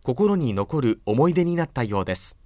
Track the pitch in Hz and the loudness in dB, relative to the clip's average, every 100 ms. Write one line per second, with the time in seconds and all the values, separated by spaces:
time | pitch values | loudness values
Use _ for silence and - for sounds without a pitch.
0 | - 123 208 196 135 98 98 156 120 - | -6 0 2 2 0 -2 -2 0 0 0
1 | - 113 165 175 170 170 160 131 113 101 | 0 2 2 2 0 -2 -4 -4 -4 -2
2 | 92 92 - - | -2 -4 -6 -12